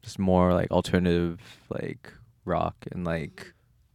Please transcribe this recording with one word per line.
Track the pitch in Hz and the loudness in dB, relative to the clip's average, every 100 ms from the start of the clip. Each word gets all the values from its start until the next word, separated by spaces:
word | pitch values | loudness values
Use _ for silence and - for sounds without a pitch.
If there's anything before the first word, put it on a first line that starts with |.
just | - - | -16 -4
more, | 95 92 90 | 2 4 6
like, | 90 - | 4 2
alternative, | 87 - 92 90 87 87 85 - - _ | 0 2 2 2 2 0 -4 -14 -20 _
like, | - - - - - - _ - | -8 -8 -10 -16 -20 -20 _ -4
rock | 85 82 - - | -2 -2 -6 -12
and, | 90 | -8
like, | 87 82 76 - - _ _ _ _ | -4 -4 -4 -12 -20 _ _ _ _